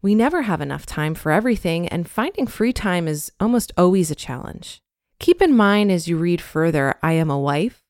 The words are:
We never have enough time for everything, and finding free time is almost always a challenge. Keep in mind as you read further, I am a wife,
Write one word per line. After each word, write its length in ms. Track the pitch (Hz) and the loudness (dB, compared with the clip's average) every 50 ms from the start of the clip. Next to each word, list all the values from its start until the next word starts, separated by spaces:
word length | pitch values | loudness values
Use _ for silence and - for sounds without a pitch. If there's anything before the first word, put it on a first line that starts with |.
We 140 | - 196 208 | 2 2 2
never 260 | 220 226 254 320 359 | 4 4 2 2 0
have 180 | 285 214 180 156 | -2 -2 -2 -4
enough 260 | 151 139 139 143 - | -4 -6 -8 -10 -12
time 280 | - - - 151 156 160 | -10 -6 -4 -4 -4 -4
for 180 | - - 156 | -4 -2 0
everything, 560 | 156 175 214 254 233 190 - 175 165 170 175 175 | 0 2 2 0 -2 -2 -2 -4 -2 -2 -4 -4
and 220 | - 175 175 - | -4 -6 -6 -6
finding 380 | - - 220 320 403 - 269 214 | -4 -4 -4 -4 -4 -4 -6 -6
free 260 | - - 220 240 247 | -2 -2 -2 -2 -2
time 340 | - - 208 180 175 170 160 | -2 -2 -2 -2 -2 -2 -2
is 240 | 151 147 - - _ _ | -4 -6 -8 -12 _ _
almost 320 | - 147 240 240 - - - - | -2 0 0 0 0 -2 0 2
always 320 | 175 180 185 190 180 156 | 4 4 4 2 0 0
a 60 | 151 | -4
challenge. 680 | - - - 127 127 - - - - - - - - _ _ _ _ _ _ _ _ | -10 -10 -12 -12 -12 -12 -14 -16 -16 -18 -18 -20 -20 _ _ _ _ _ _ _ _
Keep 220 | - - 359 - | 2 2 2 4
in 140 | 403 349 285 | 4 4 6
mind 360 | 233 214 202 202 208 208 202 | 6 6 6 4 4 4 2
as 160 | 185 175 160 165 | 2 0 0 -2
you 100 | 170 160 | -2 0
read 240 | 165 175 175 165 | 0 0 0 0
further, 540 | - - - 156 160 165 156 151 139 135 - - - | -2 -4 -2 0 0 2 2 2 2 0 -2 -2 0
I 100 | 160 165 | 0 2
am 160 | 160 160 160 | 2 0 0
a 100 | 151 143 | 0 -2
wife, 440 | 139 143 143 147 180 247 - _ _ _ | 0 0 0 0 -2 -4 -4 _ _ _